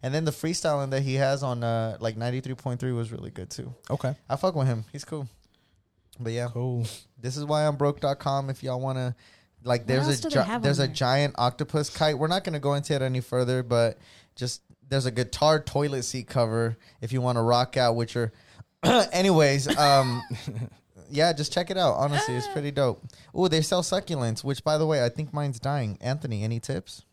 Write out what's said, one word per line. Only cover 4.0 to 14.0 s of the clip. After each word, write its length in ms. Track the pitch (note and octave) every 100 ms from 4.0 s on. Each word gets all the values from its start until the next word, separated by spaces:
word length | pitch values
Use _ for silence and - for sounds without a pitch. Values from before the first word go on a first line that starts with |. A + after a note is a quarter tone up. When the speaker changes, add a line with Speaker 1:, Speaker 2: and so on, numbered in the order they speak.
| - C#3+ _
Speaker 1:
I 80 | C3+
fuck 180 | F#3 D#3+
with 120 | C3+
him. 180 | A#2 G#2
He's 100 | C#3+
cool. 240 | - D#3 B2+ _ _ _ _ _ _ _ _ -
But 100 | A#2
yeah, 160 | A#2 A#2+
Speaker 2:
Cool. 320 | A#2 B2+ B2 A2+ - - _
Speaker 1:
this 160 | A#2+ C3
is 80 |
why 240 | D3 D3+ D3+
I'm 80 | C#3+
broke 240 | C#3+ D3
dot 200 | C#3+ C#3
com. 300 | C#3+ C#3 C#3
If 140 | C3+
y'all 160 | C3 B2+
wanna, 340 | C3 C3 B2 B2 - - _ _ B2
like, 160 | B2
Speaker 3:
What 60 | A2
Speaker 1:
there's 180 | C3 C#3+
Speaker 3:
else 120 | C#3
Speaker 1:
a 20 |
Speaker 3:
do 80 | D#4+
they 60 | D4
Speaker 1:
gi-, 60 | -
Speaker 3:
have 160 | G#3+
Speaker 1:
there's 160 | C#3+ C#3
Speaker 3:
on 60 | C3+
Speaker 1:
a 20 |
Speaker 3:
there? 80 | -
Speaker 1:
giant 400 | B2+ C3+ C#3+ -
octopus 520 | B2 A#2+ D3 D#3+ D3
kite. 280 | - D#3 C#3+
We're 100 | D#3
not 160 | F#3 G3
gonna 160 | D3+
go 140 | C#3 C#3+
into 200 | D3 D3
it 60 |
any 180 | C3 B2+
further, 420 | A#2+ B2+ B2 B2+
but 360 | A#2+ A#2+ A#2 -